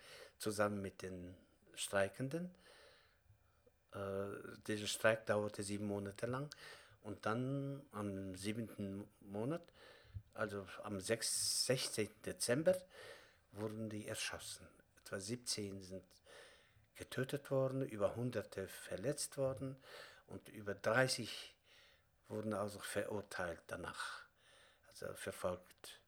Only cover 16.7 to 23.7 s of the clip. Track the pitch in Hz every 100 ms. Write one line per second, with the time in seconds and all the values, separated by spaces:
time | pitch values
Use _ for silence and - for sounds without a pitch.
16.7 | - - - - - 131 139 - 135 131
17.7 | 135 135 107 113 113 123 113 98 - 95
18.7 | - - 90 110 147 - - 135 131 135
19.7 | 135 - - - - - 95 - 107 104
20.7 | 98 - 113 131 - 110 - - - _
21.7 | - - - _ _ - 107 107 101 104
22.7 | 101 - 101 104 104 - - 90 85 -